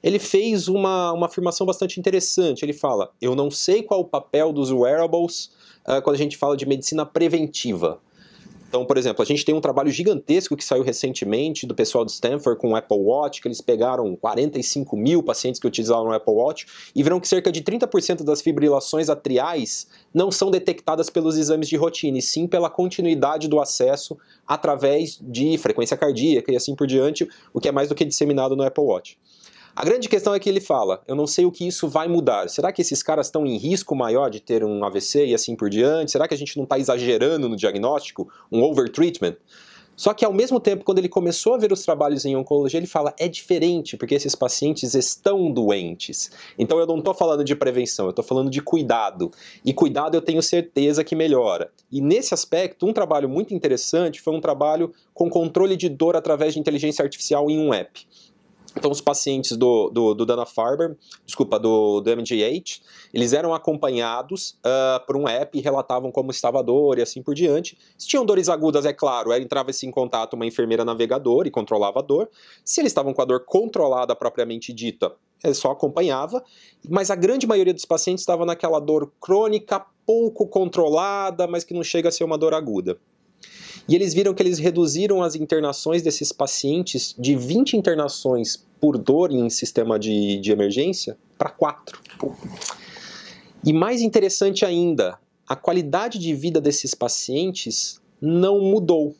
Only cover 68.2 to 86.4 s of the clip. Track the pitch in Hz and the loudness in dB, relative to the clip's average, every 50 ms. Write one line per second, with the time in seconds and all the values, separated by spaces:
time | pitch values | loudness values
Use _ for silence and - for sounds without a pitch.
68.2 | 247 202 208 185 175 160 170 156 156 160 143 147 139 147 139 - 151 139 123 120 | 2 4 2 4 4 2 0 2 2 2 2 4 2 2 -2 0 -2 0 0 0
69.2 | 110 113 117 127 131 117 143 139 131 131 131 - - 131 123 135 127 120 - 117 | 0 0 0 0 0 -2 -4 -4 -4 -4 -6 -8 -10 -6 -4 -4 -2 -2 -2 -4
70.2 | 113 - - 117 117 117 113 - 120 113 113 113 113 120 117 113 117 113 127 139 | -4 -4 -6 -6 -6 -4 -2 -2 0 2 2 0 0 -2 0 0 0 0 0 -2
71.2 | 143 120 120 139 185 147 - 127 104 - 110 104 101 101 - 131 131 - 139 160 | 2 2 2 2 2 0 -2 -4 -2 0 0 0 0 0 0 -4 -2 0 0 0
72.2 | 220 220 _ _ - - - _ _ - - - 302 240 - - 139 139 131 - | 0 -4 _ _ -20 -20 -20 _ _ -4 -2 0 0 2 0 0 -2 0 -2 -2
73.2 | 131 127 127 127 - - - 190 226 226 - - 160 139 131 127 127 117 - - | 0 0 0 -2 -2 2 2 2 2 2 0 0 2 2 2 0 0 -2 -2 -2
74.2 | - 120 - - 117 117 117 117 - - 120 110 117 117 - _ - 87 - _ | -2 -4 -2 -2 -4 -4 -6 -10 -10 -14 -12 -8 -8 -8 -4 _ -4 -4 -4 _
75.2 | _ _ _ _ - 165 135 - - 131 139 - - 143 147 170 180 170 135 131 | _ _ _ _ -2 -2 -2 0 0 -2 0 0 -2 -2 0 0 0 0 0 -2
76.2 | 143 170 220 254 247 _ _ _ - - _ _ - 147 165 196 196 185 196 180 | -4 -4 -6 -8 -8 _ _ _ -20 -20 _ _ -8 -2 -2 -2 0 -2 0 2
77.2 | 170 202 254 262 254 220 220 196 185 180 175 - - _ 170 156 - 190 185 185 | 2 2 2 2 0 2 2 4 4 2 2 0 -2 _ 0 0 0 -2 -2 -2
78.2 | - - 175 165 170 170 170 170 - 165 160 151 147 147 156 156 147 143 _ _ | 0 -2 0 0 0 -2 -2 -2 0 0 0 0 2 2 2 0 0 -2 _ _
79.2 | - - 190 202 220 214 214 214 214 - - - - _ _ _ _ - 220 226 | 0 2 2 4 4 2 0 -2 -2 -2 -4 -4 -4 _ _ _ _ 2 2 2
80.2 | 233 220 226 - 208 202 - 196 190 175 - 190 165 151 151 160 185 202 202 202 | 2 0 0 -2 -2 0 2 0 0 2 2 2 2 4 4 2 2 0 -2 -2
81.2 | 196 190 175 170 180 170 175 175 170 _ 175 175 165 - - 170 165 170 160 - | -4 -4 -2 -2 -2 -2 -2 -6 -6 _ -6 -6 -4 -2 -2 2 2 0 0 0
82.2 | 170 165 160 156 156 160 156 160 156 127 107 95 90 92 87 - _ _ _ _ | -2 -2 0 0 2 2 0 0 -2 -4 -4 -4 -4 -4 -6 -8 _ _ _ _
83.2 | _ _ _ _ - - - - - - - - - - 151 175 196 180 156 175 | _ _ _ _ -20 -20 -20 -20 -20 -20 -20 -16 0 2 2 2 2 2 2 2
84.2 | 202 196 185 - 190 180 180 151 151 180 165 175 170 151 135 165 196 208 202 185 | 2 2 2 2 0 0 0 2 0 0 2 4 2 2 2 0 0 2 2 2
85.2 | 180 165 151 160 151 143 160 156 151 143 139 - - 160 165 175 165 160 151 - | 0 -2 -2 -4 -2 0 0 0 0 -2 -4 -4 -2 0 -2 0 0 0 -2 -2
86.2 | 151 - - - | -4 -6 -2 -4